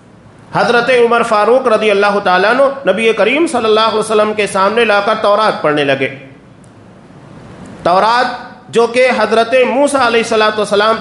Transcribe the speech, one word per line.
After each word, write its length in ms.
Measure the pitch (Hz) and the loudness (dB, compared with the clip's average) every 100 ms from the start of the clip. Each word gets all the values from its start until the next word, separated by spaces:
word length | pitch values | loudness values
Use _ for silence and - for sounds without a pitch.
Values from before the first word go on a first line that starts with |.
| - - - - - | -20 -20 -20 -20 -8
حضرت 360 | 170 202 240 240 | -4 0 0 2
عمر 320 | 247 233 233 | 2 2 2
فاروق 440 | 233 214 208 254 254 | 0 0 2 2 2
رضی 240 | 214 214 | 0 0
اللہ 280 | 196 208 202 | 0 0 0
تعالیٰ 260 | 196 180 196 | 0 0 2
عنہ 420 | 254 277 277 - | 2 0 0 -2
نبی 220 | 196 226 | 0 0
کریم 340 | 214 202 269 330 | 0 0 0 0
صلی 180 | 240 220 | -2 0
اللہ 140 | 214 | 2
علیہ 200 | 220 214 | 2 0
وسلم 340 | 208 214 214 | -2 0 0
کے 140 | 214 196 | -2 -4
سامنے 380 | 196 196 220 226 | 0 0 2 2
لا 140 | 202 | 2
کر 140 | 202 214 | 0 0
تورات 400 | 208 208 214 - | 0 2 0 0
پڑھنے 220 | 156 147 | -2 -2
لگے۔ 320 | 139 135 131 - - - - - - - - - - - - - - - - - | -2 -2 -4 -8 -20 -20 -20 -20 -20 -20 -20 -20 -20 -20 -20 -20 -20 -20 -20 -8
تورات 420 | - 180 214 233 262 - - - - | -2 0 2 0 -2 -6 -14 -20 -6
جو 180 | 202 233 | -2 0
کہ 200 | 240 254 220 | 2 0 2
حضرت 360 | 214 220 226 254 247 | 0 0 0 2 0
موسیٰ 340 | 233 285 285 | 0 0 0
علیہ 180 | 240 226 | 0 0
الصلوۃ 380 | 226 220 214 214 | -2 0 0 -2
والسلام 380 | 208 202 214 220 | -2 0 0 0